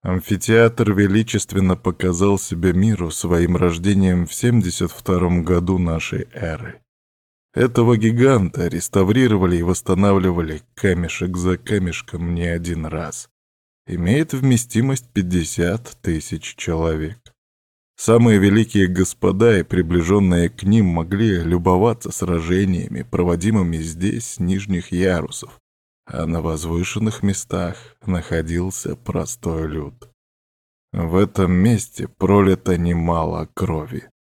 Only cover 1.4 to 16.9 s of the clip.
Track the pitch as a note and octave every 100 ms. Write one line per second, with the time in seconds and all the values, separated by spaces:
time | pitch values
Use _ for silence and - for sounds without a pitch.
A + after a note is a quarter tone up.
1.4 | - G2 F#2+ F2+ F#2+ F2 F#2 E2+ G2+ G2
2.4 | - E2+ F2+ F2 G#2+ G#2 E2+ - F2 F2
3.4 | F2 F2 F2 E2+ F#2+ G2 F#2+ F2+ E2+ -
4.4 | A#2+ A#2 F2+ - F2 - - F2+ F2 F2
5.4 | E2 F2+ F2 F#2 F2 D#2+ - - - -
6.4 | E2+ D#2 - - _ _ _ _ _ _
7.4 | _ B2 B2 A#2+ A#2 A#2 A2 A#2 C3 B2
8.4 | F2+ - F2 E2+ - G2 F#2+ A#2 B2+ G#2
9.4 | F2+ F2 E2+ F2+ - F#2 G2+ G2 F#2 F2
10.4 | D#2+ D2+ _ - G2+ F2 E2+ - F#2 F2+
11.4 | F2+ F2+ - G#2 F2 - - E2 E2+ E2+
12.4 | E2+ E2+ E2+ E2 D#2+ D#2+ D#2 - - _
13.4 | _ _ _ _ - F2 E2+ C#3 D#3 C3+
14.4 | C3+ A#2+ - G#2+ C3+ C3+ - - F2+ F2+
15.4 | D#2 - F2 A2 - - - D#2+ - D#2+
16.4 | - - - D#2+ E2